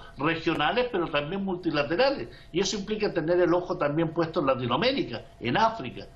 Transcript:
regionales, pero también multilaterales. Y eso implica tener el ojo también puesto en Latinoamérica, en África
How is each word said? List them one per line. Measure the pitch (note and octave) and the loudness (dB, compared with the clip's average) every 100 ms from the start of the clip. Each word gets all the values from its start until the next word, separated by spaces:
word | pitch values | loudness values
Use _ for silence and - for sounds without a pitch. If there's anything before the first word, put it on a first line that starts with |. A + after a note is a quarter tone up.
| - - | -10 -4
regionales, | D3 D#3+ E3+ D3 D3+ G#3 B3 | -2 0 -2 0 0 0 0
pero | F#3 E3 | -2 0
también | D3 D3 G3 | -2 -2 -4
multilaterales. | F#3+ F3+ E3 D3 C#3+ E3+ C4+ - A#2 - - | -4 -2 0 0 0 2 2 0 -6 -14 -4
Y | E3+ | -2
eso | G3 G#3+ | 0 -2
implica | G3 G#3+ G3+ | -4 -2 -2
tener | E3 D#3 F3+ | 0 2 4
el | F3 | 4
ojo | F3 F3+ F3+ | 2 0 -2
también | D3 D3+ D#3+ | 0 2 0
puesto | E3+ D#3+ F#3+ | 0 0 2
en | C#3 | 2
Latinoamérica, | B2+ B2 C3 A#3+ C#4 B2 A2+ - - | 2 2 2 2 0 -4 -8 -12 -6
en | A2+ E3 | 0 2
África | A3 - B2 - - | 2 0 -8 -10 -14